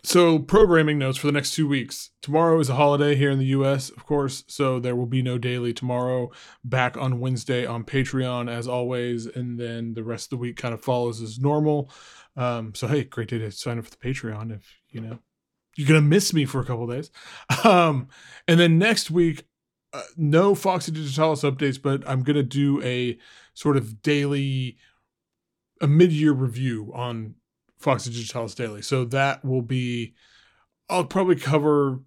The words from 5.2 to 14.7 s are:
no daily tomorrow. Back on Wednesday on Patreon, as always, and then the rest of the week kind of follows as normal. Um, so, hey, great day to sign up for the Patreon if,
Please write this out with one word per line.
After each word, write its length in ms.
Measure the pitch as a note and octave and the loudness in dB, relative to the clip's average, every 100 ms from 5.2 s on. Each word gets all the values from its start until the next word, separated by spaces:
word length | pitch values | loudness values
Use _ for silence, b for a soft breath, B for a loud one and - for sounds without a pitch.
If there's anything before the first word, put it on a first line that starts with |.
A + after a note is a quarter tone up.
no 140 | B2+ B2 | -2 -2
daily 360 | B2 B2 A#2+ | -4 -4 -4
tomorrow. 580 | A#2 B2+ B2 B2+ B2+ A#2+ B B B | -4 -4 -2 -2 -2 -4 B B B
Back 320 | B2+ C3 B2 - | -4 0 0 -2
on 240 | C3 B2 | -4 -2
Wednesday 460 | B2+ B2 - B2 A#2 | -2 -4 -2 -2 -2
on 180 | A#2 | -6
Patreon, 640 | A2+ C3 C3+ C3 B2+ B2 A#2+ | -4 -2 0 -2 -2 -4 -6
as 180 | A#2 A#2+ | -6 -4
always, 600 | B2 B2 B2+ A#2+ A#2+ A2+ | -4 -2 -4 -4 -6 -8
and 340 | B2+ B2 A#2+ | -8 -8 -8
then 360 | A#2 A#2 A#2 A2+ | -8 -8 -8 -8
the 80 | |
rest 240 | A2+ A2+ - | -8 -10 -8
of 20 | |
the 80 | B2+ | -8
week 180 | A#2+ A#2 | -8 -8
kind 180 | B2 | -8
of 80 | A2+ | -6
follows 380 | - B2 A#2+ A2 | -4 -2 -2 -6
as 200 | A2+ A2+ | -10 -2
normal. 520 | C#3 D3+ D3+ D3 C3+ B B B B - | 0 2 2 0 -4 B B B B -6
Um, 360 | B2 A#2+ A2+ G#2 | -4 -4 -8 -8
so, 120 | B2 | -2
hey, 160 | D3 | -2
great 240 | A#2+ - A2 | -2 -8 -6
day 120 | A#2 | -6
to 120 | A2 | -6
sign 260 | - - A#2 | -8 -8 -8
up 60 | |
for 80 | - | -10
the 60 | - | -10
Patreon 580 | B2+ C3 A2+ G#2+ A2+ G#2+ | -8 -6 -8 -8 -10 -12
if, 220 | _ | _